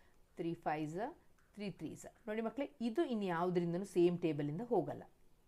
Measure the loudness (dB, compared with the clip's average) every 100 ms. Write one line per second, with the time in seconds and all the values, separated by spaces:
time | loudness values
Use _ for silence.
0 | -20 _ -20 -6 -6 -4 -2 -2 -2 -4
1 | -6 -8 -20 -20 _ -8 -8 -6 -10 -10
2 | -14 -14 -6 -4 -2 -2 -6 -2 -2 0
3 | 0 0 0 2 2 2 2 0 0 6
4 | 6 6 0 0 0 -2 2 2 2 -6
5 | -12 _ -20 -20